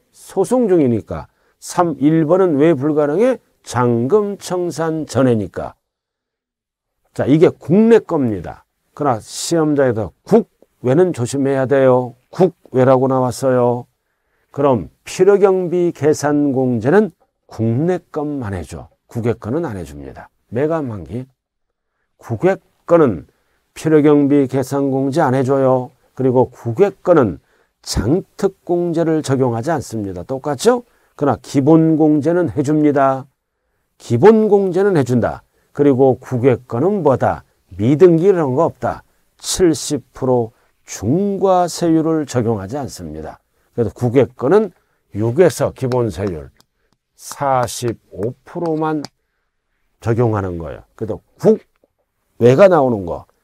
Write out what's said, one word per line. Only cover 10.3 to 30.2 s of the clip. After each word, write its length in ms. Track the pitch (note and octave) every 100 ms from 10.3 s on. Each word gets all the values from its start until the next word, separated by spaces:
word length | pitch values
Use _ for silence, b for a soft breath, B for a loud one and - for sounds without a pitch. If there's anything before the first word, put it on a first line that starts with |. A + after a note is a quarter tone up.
| A3 F#3+ _ _ _ A#2+ C#3 F#3
조심해야 540 | D3+ A#2+ C#3 C3+ C3+ C3
돼요. 480 | C#3 C3 B2+ B2 - _
국외라고 800 | - F3+ - _ B2 B2+ C3 C3
나왔어요. 760 | C3 B2+ A2+ C3+ B2+ A#2+ A#2+ A#2+ _ _ _ _ _ _
그럼 360 | - C#3 A#2+ C#2+ _
필요경비 880 | - - F#3 G3 G3 F#3+ F3+ F3 F3
계산 580 | - F3 D3 D3 D3 D3
공제는 580 | C3 C3 A#2+ A#2 F#3+ G3+ - _ _
국내 540 | _ - A2+ A#2+ E3+ F3+ _
것만 440 | - D3 C#3+ G#2+
해줘. 340 | F#2+ D2+ D#2 B1+ _ _
국외 280 | A#2+ A2+
거는 320 | G#2+ G2+ D3 E3
안 100 | G2
해줍니다. 540 | D2+ D2 C2+ A#1+ - _ -
매감한기. 800 | A#2 D3+ E3 C3+ G#2 D#2 A2+ C3 _ _ _ _ _ _ _ _ _
국외 400 | - A#2 F3+ F#3 _ _ -
거는 400 | E3+ C#3+ D#2+ B1+ _ _ _ _
필요경비 720 | - D#3 D#3 D3 D3 C#3+ D3 C3
계산 440 | C3+ B2+ C#3 C#3
공제 300 | C3 C3+ C#3
안 140 | D3
해줘요. 560 | C3 B2+ C#3 C3 B2+ B2 _ _
그리고 340 | - C3 B2+ A#2+
국외 400 | - A#2 A#2 G3+
거는 500 | - - E3 A2 D2 _ _ _ _
장특 840 | - - G2 F3+ F3 - G3 -
공제를 580 | - F3 F3 E3 E3 D#3
적용하지 480 | C#3+ C3 C3 A#2 B2
않습니다. 520 | D3+ - A2+ G2 F2